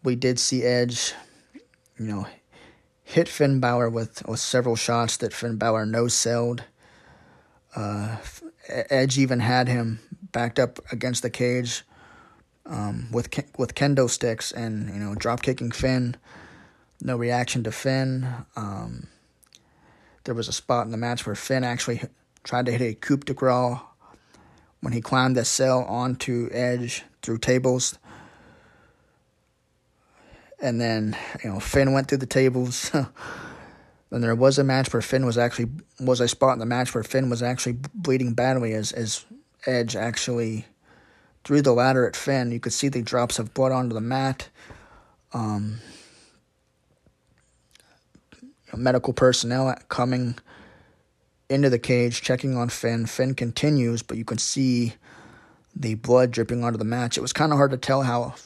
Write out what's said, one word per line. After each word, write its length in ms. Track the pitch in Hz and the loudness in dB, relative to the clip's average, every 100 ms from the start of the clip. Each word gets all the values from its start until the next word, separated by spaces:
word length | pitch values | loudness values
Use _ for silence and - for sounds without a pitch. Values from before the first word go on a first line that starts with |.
We 120 | 131 123 | -2 0
did 220 | 127 123 | 0 0
see 240 | - 127 | 0 0
Edge, 540 | 123 123 123 117 - - - _ _ - _ _ _ _ | 2 2 2 -2 -6 -8 -18 _ _ -20 _ _ _ _
you 80 | 110 | -6
know, 220 | 104 101 - _ - - _ _ _ | -6 -8 -12 _ -20 -20 _ _ _
hit 240 | - - 165 | 0 2 2
Finn 320 | - 143 135 | 2 2 4
Balor 300 | 127 120 120 | 2 2 2
with, 380 | 113 113 - - | 0 -6 -10 -8
with 120 | 113 | -6
several 360 | - 127 123 113 | 0 0 2 0
shots 420 | - 117 117 - | 0 0 0 -2
that 160 | 113 | -4
Finn 240 | - 120 113 | -4 -6 -2
Balor 300 | 113 110 107 | 0 2 0
no-selled. 760 | 113 120 - 117 117 120 120 - _ _ - - - - - _ _ _ - | 0 2 2 0 0 0 -4 -10 _ _ -20 -20 -20 -20 -20 _ _ _ -8
Uh, 420 | 104 104 104 110 | -6 -4 -6 -6
F-, 240 | - - 320 _ - | -10 -16 -20 _ -10
Edge 480 | - - 139 135 131 | -6 0 2 2 4
even 220 | 131 123 | 2 2
had 280 | 113 127 123 | 2 2 2
him 320 | 123 113 113 - - - | 0 0 -6 -10 -18 -8
backed 280 | 127 117 120 | -2 -2 2
up 200 | 127 - - | 0 0 -12
against 300 | 117 127 120 | -6 -4 -2
the 80 | 123 | -4
cage, 540 | - 123 123 120 - - - - - - - _ _ - | -2 0 0 -2 -6 -10 -20 -20 -20 -20 -20 _ _ -12
um, 420 | 120 104 117 117 | -6 -6 -6 -4
with 200 | 117 120 | -4 -4
ke-, 260 | - 139 - | -6 -8 -4
with 180 | 123 - | -4 0
kendo 340 | 139 139 123 | 2 4 2
sticks 420 | - 123 110 - | 2 -2 -2 -6
and, 420 | - 113 107 107 | -6 -6 -4 -6
you 60 | 101 | -6
know, 160 | 101 101 | -6 -4
drop 260 | 117 120 | -2 -2
kicking 300 | - 127 120 | -2 -2 -4
Finn. 440 | 117 131 127 123 127 - - - - - _ _ _ | -2 0 2 0 -4 -14 -20 -20 -20 -20 _ _ _
No 140 | - 123 | -6 -2
reaction 480 | 120 120 120 131 | 0 0 0 -2
to 80 | 110 | -4
Finn. 560 | - 135 131 131 131 127 120 107 - | -4 -2 0 0 -2 -4 -8 -10 -10
Um, 520 | 104 98 - 60 - _ _ _ _ - _ _ _ _ _ _ - | -8 -8 -10 -12 -16 _ _ _ _ -20 _ _ _ _ _ _ -6
there 100 | 117 | -4
was 120 | 110 | -4
a 60 | |
spot 320 | 113 - 120 113 | -6 0 0 0
in 60 | |
the 60 | 113 | -2
match 280 | 117 120 - | -2 -4 -4
where 100 | 101 | -8
Finn 280 | - 131 | -2 0
actually 340 | 127 120 - 117 | 0 -2 -4 -4
h-, 120 | - _ _ _ | -6 _ _ _
tried 240 | - 123 123 | -6 -2 0
to 40 | |
hit 100 | 120 | 0
a 120 | 120 | 0
coup 240 | 107 - 143 | -2 0 0
de 160 | 139 | 0
grace 440 | 131 131 123 123 123 - _ _ - _ - - _ _ _ | 0 2 4 2 -2 -10 _ _ -20 _ -20 -20 _ _ _
when 120 | 135 | -4
he 80 | 120 | -4
climbed 340 | 113 131 127 127 | 0 2 4 2
the 100 | 120 | 2
cell 380 | - 131 127 123 | 2 4 4 2
onto 640 | 117 127 127 - 120 120 | -2 -2 -2 -2 -2 -2
Edge 520 | 120 123 123 120 - - _ | -2 -2 -2 -4 -8 -12 _
through 180 | - 113 | -6 -4
tables. 580 | - 127 127 127 - - - - - - - - _ _ _ _ _ _ _ _ _ _ _ _ _ _ _ _ - - - - | 2 4 4 2 0 -6 -18 -20 -20 -20 -20 -20 _ _ _ _ _ _ _ _ _ _ _ _ _ _ _ _ -20 -20 -20 -6
And 180 | 127 117 | -2 0
then, 380 | 117 113 107 104 - - | 0 0 -2 -4 -8 -10
you 60 | 110 | -8
know, 100 | 95 | -6
Finn 340 | - 139 135 | 0 2 4
went 140 | 135 135 | 4 2
through 120 | 139 | -2
the 60 | 131 | 0
tables. 640 | 135 131 127 123 123 - 156 | 4 4 4 -2 -4 -2 -2
<laughs> 60 | 135 - - - - - - - - _ _ | -2 -6 -14 -14 -14 -16 -20 -20 -20 _ _
Then 100 | 120 | -2
there 120 | 117 | 0
was 240 | 117 131 139 | 6 6 6
a 60 | |
match 280 | 135 131 131 | 4 4 2
where 120 | 120 | 0
Finn 200 | 110 131 | 0 2
was 140 | 131 117 | 2 2
actually, 320 | 120 - 117 147 - _ | 2 0 -6 -6 -14 _
was 200 | 127 123 | 0 2
a 80 | 120 | 2
spot 260 | - 135 | 4 4
in 60 | 123 | 4
the 60 | 113 | 0
match 300 | 120 123 120 | -2 -2 -4
where 80 | |
Finn 260 | 104 131 131 | -2 0 0
was 140 | 120 | 0
actually 340 | 120 127 - 120 135 | -2 -2 -4 -4 -8
bleeding 400 | 226 165 131 123 | -6 0 2 2
badly 400 | 117 123 131 117 | 0 2 2 0
as, 180 | 107 104 | -2 -4
as 320 | - 113 - - 254 _ _ - | -4 -6 -6 -10 -20 _ _ -2
Edge 280 | 127 117 98 | 0 0 -2
actually 720 | 113 110 - 120 113 110 - _ _ - _ _ _ _ | -4 -4 -2 -2 -2 -4 -8 _ _ -20 _ _ _ _
threw 180 | - 143 | 2 4
the 120 | 135 | 6
ladder 340 | 120 127 131 120 | 6 6 4 2
at 80 | - | 0
Finn. 360 | - 135 120 | -2 0 0
You 80 | 117 | -2
could 140 | 120 | -4
see 140 | - 143 | -2 0
the 160 | 131 | 0
drops 340 | 113 127 120 - | 0 0 0 -2
of 160 | 110 | -4
blood 180 | - 131 | 0 2
onto 220 | 131 123 | 2 0
the 80 | 110 | -2
mat. 480 | 113 135 135 131 - _ - - - - _ _ _ | -2 -2 -2 -2 -8 _ -20 -20 -20 -20 _ _ _
Um, 480 | - 110 104 104 110 - - - - _ _ _ _ _ _ _ _ _ _ _ _ _ _ _ _ _ _ _ _ _ - 254 _ _ 113 | -6 -4 -2 -4 -8 -14 -20 -20 -20 _ _ _ _ _ _ _ _ _ _ _ _ _ _ _ _ _ _ _ _ _ -20 -20 _ _ -2
medical 380 | 127 127 123 | 2 2 2
personnel 640 | 123 127 123 120 123 131 - - | 4 6 6 0 0 0 -2 -6
coming 500 | - 123 127 127 127 _ - - - _ _ _ _ _ _ _ | -2 0 0 -2 -6 _ -20 -20 -20 _ _ _ _ _ _ _
into 220 | 135 143 | 2 4
the 80 | 120 | 4
cage, 440 | - 123 120 117 | 2 2 2 0
checking 340 | - 127 135 127 | -2 -2 0 -2
on 120 | 120 | -2
Finn. 360 | - 117 117 113 | -2 -2 -2 -2
Finn 300 | - 131 131 | -2 -2 0
continues, 680 | 120 - 147 147 120 117 | -4 0 2 4 2 0
but 160 | - 113 | -4 -8
you 80 | 113 | -4
can 140 | 110 | -4
see 560 | - - 131 123 117 - - - - - - _ _ - | -2 0 2 2 0 -4 -20 -20 -20 -20 -20 _ _ -6
the 200 | 127 110 | -4 -4
blood 360 | 120 123 127 | 4 6 6
dripping 320 | 117 110 123 | 2 -2 0
onto 160 | 120 113 | -2 -2
the 60 | 110 | -2
match. 300 | 117 123 - | -2 -2 -4
It 60 | |
was 120 | 123 | -4
kinda 220 | - 156 143 | 0 2 4
hard 160 | 139 | 4
to 60 | 131 | 2
tell 260 | - 135 | 0 0
how 300 | 131 120 123 - | 2 0 -4 -8